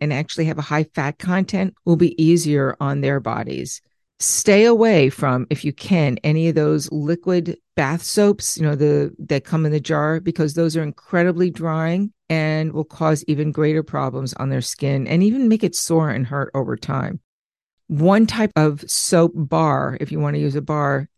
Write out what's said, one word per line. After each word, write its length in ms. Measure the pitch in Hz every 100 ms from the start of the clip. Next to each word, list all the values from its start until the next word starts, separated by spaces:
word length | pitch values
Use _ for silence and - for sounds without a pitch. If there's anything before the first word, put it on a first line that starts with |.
and 100 | 147
actually 360 | 139 151 - 160
have 100 | 156
a 60 |
high 220 | 143 156
fat 340 | 151 - 139 -
content 560 | 180 185 185 190 190 -
will 120 | 175 160
be 260 | 175 -
easier 520 | 160 170 156 143 135 -
on 220 | 143 143
their 180 | 139 139
bodies. 600 | 113 113 - 65 - - _ _ _ -
Stay 440 | - - - 202
away 460 | 226 226 226 175 135
from, 360 | - 139 127 -
if 120 | 143
you 80 | 147
can, 460 | - - 180 143 123
any 240 | 151 156 165
of 60 |
those 360 | 151 151 156 143
liquid 680 | 151 147 170 185 180 170 - _ -
bath 260 | 139 170
soaps, 540 | - 214 208 208 - 165
you 60 |
know, 120 | 156
the, 400 | 143 147 147 143 -
that 260 | 143 139
come 220 | - 160 156
in 60 |
the 80 | 151
jar, 380 | 147 151 151 160
because 340 | 180 165 156
those 240 | 165 165 160
are 40 |
incredibly 680 | 151 - - 180 175 170 180
drying 600 | - 165 160 160 180 208 - -
and 420 | 160 156 156 160
will 120 | 156
cause 380 | 151 - 160 151 -
even 240 | 147 151
greater 300 | 147 151 156
problems 500 | 156 143 135 131 131
on 140 | - 135
their 140 | 135
skin 440 | - - 139 139 -
and 160 | 170
even 260 | 208 269 233
make 140 | 220
it 120 | 196
sore 340 | - - 165 156
and 180 | 113 123
hurt 240 | 139 139
over 200 | 139 131
time. 460 | 120 - 135 - - _ _ _ _ _ _ -
One 380 | 147 175 208
type 280 | 220 226 214
of 340 | 156 151 147 -
soap 440 | - - 170 170
bar, 640 | 165 139 160 156 135 135 127
if 120 | 143
you 80 | 151
wanna 180 | 147 147
use 160 | 147
a 80 | 143
bar, 460 | 143 151 143 139 147